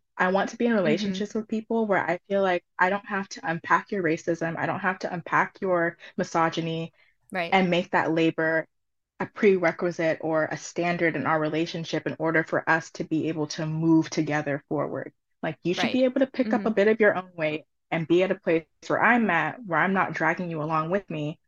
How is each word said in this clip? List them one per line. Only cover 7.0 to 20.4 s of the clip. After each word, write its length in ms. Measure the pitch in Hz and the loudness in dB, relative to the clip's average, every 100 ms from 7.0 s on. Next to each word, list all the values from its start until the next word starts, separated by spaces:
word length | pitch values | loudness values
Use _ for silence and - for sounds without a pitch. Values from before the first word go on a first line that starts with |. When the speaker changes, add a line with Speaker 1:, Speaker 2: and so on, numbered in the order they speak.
| _ _ - | _ _ -12
Speaker 2:
Right. 220 | 185 170 | -6 0
Speaker 1:
and 160 | 190 185 | 2 4
make 200 | 170 180 | 2 0
that 220 | 180 147 | 0 0
labor 540 | 160 165 160 160 160 - _ _ _ _ - | 2 2 2 0 0 -2 _ _ _ _ -10
a 60 | 190 | -8
prerequisite 920 | - 214 190 170 165 175 165 160 156 | 2 4 4 2 0 -4 -2 -2 -2
or 240 | 160 160 156 | -2 -2 -2
a 60 | 160 | -4
standard 580 | - - 170 175 170 156 | -10 -4 -2 0 0 0
in 100 | 127 | 0
our 120 | 160 | 0
relationship 680 | 151 151 170 170 165 156 - | 0 -2 -4 -6 -6 -4 -4
in 80 | 131 | -4
order 240 | 160 160 | 0 0
for 260 | 160 170 - | 0 -2 0
us 220 | 165 - | 0 -2
to 100 | - 175 | -10 -4
be 240 | 156 147 | -2 -2
able 180 | 160 151 | -2 -6
to 180 | - 156 | -4 -4
move 420 | 156 165 160 160 | 0 4 4 4
together 520 | - 151 147 151 143 - | -2 -2 -2 -2 -6 -4
forward. 440 | 151 143 135 - _ _ _ | -4 -4 -6 -10 _ _ _
Like, 140 | 165 151 | -8 -6
you 100 | 170 185 | -4 0
should 160 | 180 | 0
Speaker 2:
Right. 20 | |
Speaker 1:
be 120 | 254 254 | 2 2
able 160 | 254 | 2
to 60 | 269 | 0
pick 260 | - 226 | 0 0
up 120 | 220 208 | 0 0
a 60 | |
Speaker 2:
Mm-hmm. 0 | |
Speaker 1:
bit 160 | 220 208 | 2 4
of 100 | 220 | 6
your 140 | 208 180 | 4 4
own 140 | 185 175 | -2 -4
weight 300 | 156 156 - _ - | -4 -4 -8 _ -6
and 160 | 165 160 | -4 2
be 160 | 170 | 4
at 80 | 190 | 4
a 40 | 190 | 0
place 300 | - 165 165 _ - | 0 0 0 _ -2
where 140 | 147 | 2
I'm 260 | 202 240 214 | 4 4 4
at, 320 | 165 156 - 220 | 2 0 -4 -2
where 140 | 160 | 0
I'm 140 | 175 | 2
not 200 | 190 170 | 2 0
dragging 360 | 170 160 175 | 0 0 0